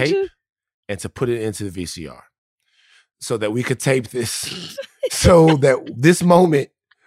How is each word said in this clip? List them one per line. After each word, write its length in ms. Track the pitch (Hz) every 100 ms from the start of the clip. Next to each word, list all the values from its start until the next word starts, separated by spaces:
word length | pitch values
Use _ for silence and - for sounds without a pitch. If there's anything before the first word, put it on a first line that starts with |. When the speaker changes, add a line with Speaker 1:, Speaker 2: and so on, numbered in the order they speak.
| 302
Speaker 1:
tape 60 |
Speaker 2:
reaction?" 160 | 392 381 - _ _ _ _ -
Speaker 1:
and 100 | 101
to 100 | 95
put 200 | - 127
it 120 | 117
into 220 | 110 98
the 60 | 101
V 160 | 90 85
C 220 | - 76
R 180 | 60 _ _ _ _ _ _ _ _ _ _
so 180 | - 117
that 140 | 107
we 120 | 117
could 160 | 120 123
tape 300 | 143 131 107
this, 680 | 123 113 - - - - - -
<laughs> 160 | _ -
so 460 | - - 175 160 151
that 220 | 135 131 - 117
this 260 | 147 180
moment 480 | 175 175 180 147 123 _ _ _